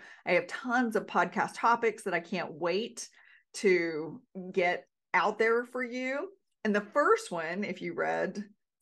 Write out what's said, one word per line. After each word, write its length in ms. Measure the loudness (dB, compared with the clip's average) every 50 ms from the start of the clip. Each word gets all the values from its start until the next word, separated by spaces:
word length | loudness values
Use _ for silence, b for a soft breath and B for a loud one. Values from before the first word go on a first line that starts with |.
| B B B B B
I 60 | 2 2
have 140 | 2 2
tons 500 | 0 -8 -8 -4 0 0 2 2 2 0
of 100 | -2 -2
podcast 480 | 0 0 2 2 2 2 -2 -2 -2 -2
topics 480 | 0 2 4 4 4 2 0 0 -2 -4
that 120 | -2 -2
I 60 | -2
can't 320 | -2 -2 -4 -4 -4 -4 -6
wait 560 | -2 -2 0 0 0 -2 -4 -8 -12 -14 -14 b b b b b b b b -8
to 680 | 0 4 4 4 4 4 0 -2 -4 -6 -6 -10 -14 -16 _ -14 -14 -10 -6 -2
get 340 | 0 2 2 2 0 -4 _ _ _ _ _ 2
out 240 | 2 2 2 2 2
there 260 | 2 2 2 2 0
for 180 | -4 -6 -8 -6
you. 460 | -6 -6 -4 -4 -2 -4 -4 -6 -8 -10 _ _ _ _ _ 0
And 100 | 2 2
the 60 | 2
first 500 | 0 0 2 2 4 6 4 4 2 -4
one, 340 | -6 -6 -4 -4 -4 -4 -4
if 160 | -6 -6 -6
you 140 | -6 -6 -4
read 500 | -2 -2 0 0 0 -2 -2 -4 -6 -10 -12 -14 _ _ _ _ _